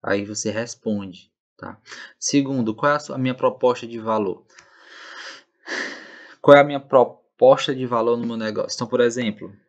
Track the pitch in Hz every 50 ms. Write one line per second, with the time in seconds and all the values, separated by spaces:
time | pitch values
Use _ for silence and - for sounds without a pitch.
0 | - - 98 101 101 101 107 - - 110 104 110 117 120 - _ _ 113 107 101
1 | 98 98 90 - - _ _ _ _ _ _ _ - 95 101 _ _ - - -
2 | - - _ _ - - - 143 139 135 139 131 117 110 107 - - 143 147 147
3 | - - 139 131 127 127 127 - - - - - - 123 123 - - 113 117 117
4 | 110 113 110 110 104 95 90 - _ _ _ - - _ _ _ _ - - -
5 | - - - - - - - - _ _ _ _ _ - - - - - - -
6 | - - - - - - - _ - - 143 143 143 147 143 139 139 - - 131
7 | 120 - - _ _ _ _ _ 123 127 135 131 - - 139 131 131 120 120 117
8 | 113 117 120 120 117 117 117 113 110 110 107 107 - - - - 123 113 - 120
9 | 120 120 117 123 123 110 104 - 98 98 - _ _